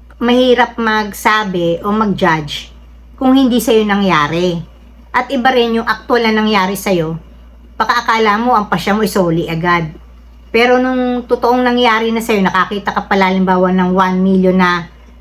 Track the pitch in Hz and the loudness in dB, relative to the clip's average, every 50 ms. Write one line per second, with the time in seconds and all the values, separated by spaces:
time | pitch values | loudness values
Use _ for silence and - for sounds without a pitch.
0 | - - - - 240 240 240 254 254 254 240 240 247 233 - - 226 220 214 214 | -20 -20 -8 -4 0 2 2 4 4 4 4 2 2 -2 -2 -4 -2 -2 0 -2
1 | 214 202 190 - - 226 214 214 214 190 180 175 170 165 165 - - 202 208 220 | -2 -4 -8 -4 -2 0 0 0 -2 -2 -4 -2 -2 -2 -2 -2 -2 -2 -2 0
2 | 220 202 180 139 190 175 160 156 151 147 - - - - - - - - - - | 0 -2 0 0 0 0 0 0 -4 -8 -12 -12 -14 -16 -20 -20 -20 -20 -20 -20
3 | - - - - 269 254 262 269 269 247 247 233 226 269 226 220 214 208 196 202 | -20 -20 -10 -2 0 2 4 4 4 2 2 0 2 2 2 2 2 2 0 0
4 | 196 190 165 151 147 147 165 175 180 180 170 170 - - - - - - - - | 2 2 2 2 0 0 0 -2 -2 -2 -2 -4 -8 -12 -18 -20 -20 -20 -20 -20
5 | - - - 247 247 - 277 254 233 262 262 247 233 233 226 226 226 226 214 - | -20 -6 -4 -4 -4 -2 -4 0 0 2 2 2 0 0 -2 -2 -2 -4 -6 -6
6 | - - 247 233 233 226 220 214 214 214 220 196 185 190 202 190 - 208 190 175 | -2 -2 -2 0 0 0 0 0 0 0 0 0 0 -2 -4 -4 -2 -2 -2 0
7 | 160 160 165 160 - - - - - - - - - - - - 220 220 233 240 | -2 -4 -6 -10 -12 -18 -20 -20 -20 -20 -20 -20 -20 -20 -6 -4 -2 0 0 -2
8 | 240 - 226 226 220 214 202 214 240 247 240 208 202 - 196 170 - 208 202 214 | 0 0 0 2 2 2 2 2 2 2 2 0 0 -2 -4 -4 -2 -2 0 0
9 | 220 208 - 208 180 170 165 165 156 156 165 160 170 175 175 170 165 156 - - | -2 0 0 0 0 0 0 -2 -2 -4 -4 -4 0 0 0 0 -2 -4 -10 -16
10 | - - - - - - - - - - - 226 240 254 247 254 254 262 254 254 | -20 -20 -20 -20 -20 -20 -20 -20 -14 -4 0 0 2 4 2 2 0 -2 -2 -2
11 | 247 247 247 247 240 - 240 240 - 240 247 254 247 247 240 247 247 233 220 226 | -2 -2 -4 -6 -2 -4 -4 0 2 0 2 2 2 0 2 2 2 2 2 0
12 | 233 226 226 226 226 240 220 202 190 180 180 185 185 - 208 202 196 202 - 202 | 0 -2 -2 -2 -2 -2 0 0 0 0 0 0 -2 -2 -4 -6 -6 -6 -6 -6
13 | - - 202 196 190 185 190 190 185 185 185 180 185 185 185 185 180 180 185 190 | -4 -2 0 0 0 0 2 0 2 2 2 2 2 2 2 2 0 2 2 2
14 | 190 185 185 185 190 190 190 190 185 185 185 190 180 180 180 175 170 - - - | 2 2 0 0 2 2 2 2 2 2 2 2 2 2 0 -2 -6 -12 -18 -20
15 | - - - - | -20 -20 -20 -20